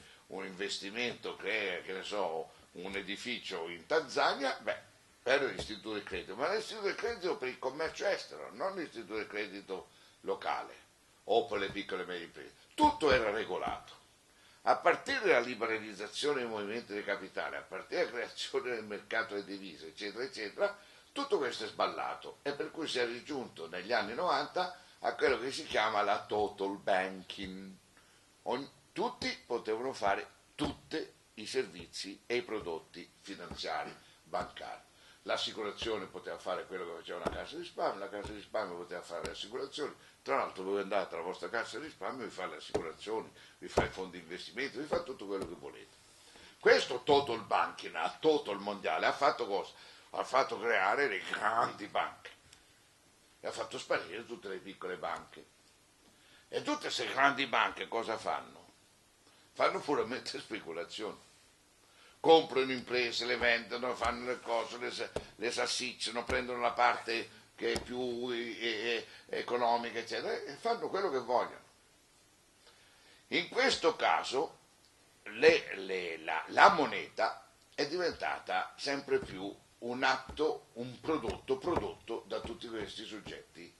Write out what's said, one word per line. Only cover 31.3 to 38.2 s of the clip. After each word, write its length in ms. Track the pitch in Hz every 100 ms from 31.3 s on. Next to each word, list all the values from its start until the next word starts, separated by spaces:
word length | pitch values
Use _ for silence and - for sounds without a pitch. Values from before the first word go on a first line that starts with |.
i 120 | - 104
servizi 760 | 131 107 87 85 - 98 - -
e 100 | 123
i 60 |
prodotti 640 | 120 110 87 80 - 85 - -
finanziari 720 | - 85 85 82 87 78 - - - -
bancari. 580 | - 90 - - 58 - - - - -
L'assicurazione 840 | 98 110 - 101 104 92 113 107 92
poteva 320 | 92 92 85
fare 280 | 98 90 80
quello 200 | 92 85
che 120 | 85
faceva 200 | 85 85
una 120 | 82
cassa 260 | 87 85 160
di 60 |
risparmio, 380 | 175 - 160 98
la 80 | 98
cassa 200 | 101